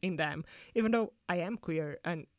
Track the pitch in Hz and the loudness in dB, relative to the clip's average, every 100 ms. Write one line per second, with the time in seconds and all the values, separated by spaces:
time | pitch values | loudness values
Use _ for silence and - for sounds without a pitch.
0 | 185 165 151 151 - - - - 220 226 | -2 0 -2 -2 -8 -14 -2 2 4 4
1 | 214 - - 175 175 226 - 160 151 - | 2 -4 -2 0 0 -4 -2 0 -2 -4
2 | - 165 - | -4 -4 -6